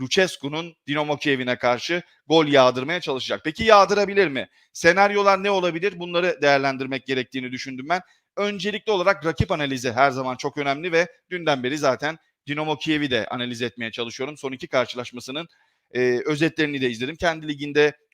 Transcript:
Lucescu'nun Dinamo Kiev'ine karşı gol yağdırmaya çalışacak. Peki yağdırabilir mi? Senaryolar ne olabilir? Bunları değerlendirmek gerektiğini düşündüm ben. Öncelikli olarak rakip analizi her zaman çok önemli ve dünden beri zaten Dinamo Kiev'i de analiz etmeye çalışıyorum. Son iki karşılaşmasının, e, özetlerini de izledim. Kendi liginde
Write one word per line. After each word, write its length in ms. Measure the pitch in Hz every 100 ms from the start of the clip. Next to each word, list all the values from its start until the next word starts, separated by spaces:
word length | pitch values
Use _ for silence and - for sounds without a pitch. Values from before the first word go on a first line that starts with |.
Lucescu'nun 720 | 131 196 185 - 139 156 170 - -
Dinamo 280 | 147 151 147
Kiev'ine 420 | 151 135 123 123
karşı 440 | 123 120 - 175 - _ -
gol 200 | 160 151
yağdırmaya 540 | 139 127 123 135 175
çalışacak. 400 | 160 131 117 101
Peki 200 | 156 160
yağdırabilir 640 | 220 208 190 202 196 202 175
mi? 200 | 131 98 _ _
Senaryolar 720 | - 170 180 202 202 196 190
ne 80 | 196
olabilir? 480 | 196 180 165 196 175
Bunları 440 | 175 175 180 156
değerlendirmek 640 | 143 139 139 131 131 135 -
gerektiğini 460 | 131 120 131 127
düşündüm 360 | 127 135 127 139
ben. 120 | 180 - _ _ -
Öncelikli 560 | 202 202 190 214 -
olarak 340 | 202 180 190 160
rakip 260 | 156 -
analizi 400 | 170 139 135 123
her 180 | 113 139
zaman 260 | 127 131 123
çok 220 | 143 147
önemli 340 | 139 139 175
ve 160 | 165 170 _ _
dünden 320 | 180 156 135
beri 160 | 123 151
zaten 400 | 143 120 143 160 _ _ -
Dinamo 320 | 147 156 147
Kiev'i 320 | 160 151 143
de 160 | 120 101
analiz 360 | 127 123 117
etmeye 280 | 120 120 113
çalışıyorum. 460 | 123 117 110 135 151
Son 160 | 135
iki 160 | 131 175
karşılaşmasının, 800 | 135 120 120 120 123 - 139 170 _ _ _ _
e, 260 | 123 127 123 151
özetlerini 540 | 151 160 160 151 139
de 100 | 131
izledim. 260 | 113 127 160
Kendi 320 | 175 160 151
liginde 480 | 147 147 143 147 - _